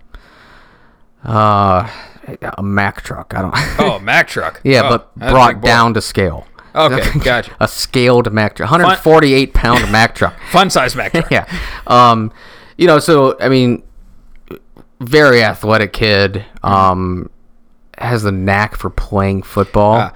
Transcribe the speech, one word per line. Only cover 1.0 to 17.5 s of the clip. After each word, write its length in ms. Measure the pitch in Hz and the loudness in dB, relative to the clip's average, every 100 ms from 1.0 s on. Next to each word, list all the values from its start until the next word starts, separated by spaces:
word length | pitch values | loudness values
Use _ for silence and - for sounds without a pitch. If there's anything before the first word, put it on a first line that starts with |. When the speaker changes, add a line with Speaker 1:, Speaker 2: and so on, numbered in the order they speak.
| _ _ | _ _
Speaker 1:
Uh, 640 | 120 110 107 101 101 92 107 - - - - - - - | -6 0 2 2 2 0 -2 -12 -20 -20 -20 -14 -14 -8
a 60 | |
Mack 380 | 98 101 98 - | -4 -2 -4 -6
truck. 320 | - - - 107 | -14 -14 -10 -8
I 60 | |
don't 120 | 92 131 | -4 -4
<laughs> 240 | 151 - | -4 -2
Speaker 2:
Oh, 160 | 147 101 | -2 -4
a 20 | |
Mac 280 | 101 151 160 | -2 -2 -2
truck. 320 | - 80 - | -4 -8 -4
Speaker 1:
Yeah, 180 | 131 131 139 | 0 2 2
Speaker 2:
Oh, 40 | |
Speaker 1:
but 220 | 117 - - | -2 -4 -8
Speaker 2:
that's 140 | 120 | 0
a 40 | |
Speaker 1:
brought 200 | 131 120 107 | 4 4 2
Speaker 2:
big 60 | |
boy. 60 | 117 | 0
Speaker 1:
down 260 | 117 117 | 2 2
to 80 | 110 | 0
scale. 460 | - - 92 78 - - - - | -4 -4 -4 -4 -14 -20 -8 0
Speaker 2:
Okay, 440 | 156 131 - 151 | 0 0 -2 -2
Speaker 1:
<laughs> 40 | |
Speaker 2:
gotcha. 320 | 127 120 - - | -2 -2 -4 -4
Speaker 1:
A 80 | 110 | -4
scaled 640 | - - 131 123 123 120 | -4 -4 0 2 2 2
Mack 220 | 107 104 - | 0 -2 -4
truck. 140 | 98 | -2
Speaker 2:
Fun- 100 | 165 | 2
Speaker 1:
Hundred 160 | 180 185 | 2 2
forty-eight 560 | 160 160 147 135 135 | 4 4 4 2 2
pound 380 | - 113 123 107 | 0 2 0 0
Mack 240 | 107 113 - | 2 0 0
truck. 200 | 85 - | -4 -6
Speaker 2:
<laughs> 80 | - | -2
Fun 180 | 175 190 | 0 2
size 260 | 165 127 131 | 0 -2 -4
Mack 160 | 98 | -4
truck. 160 | 170 165 | -4 -2
Speaker 1:
<laughs> 40 | |
Yeah. 140 | 120 - 175 - - - | -2 -4 -10 -10 -10 2
Um, 440 | 120 123 113 110 - - - - - | 4 6 4 -2 -10 -20 -20 -14 0
you 100 | 170 | 2
know, 120 | 151 | 4
so, 380 | - 151 131 - | 4 2 2 0
I 100 | 120 | 0
mean, 340 | 131 123 117 - - - - - - - - _ - - - | 2 2 -2 -8 -20 -20 -20 -20 -20 -20 -20 _ -20 -20 -14
very 440 | 120 151 147 120 | -4 2 4 4
athletic 500 | 110 92 107 110 101 | 2 -2 -2 0 0
kid. 520 | - 110 101 101 101 - - | -2 0 2 0 -2 -12 -8
Speaker 2:
Mm-hmm. 20 | - | 0
Speaker 1:
Um, 640 | 98 95 92 92 90 - - _ | 2 2 0 -4 -6 -10 -18 _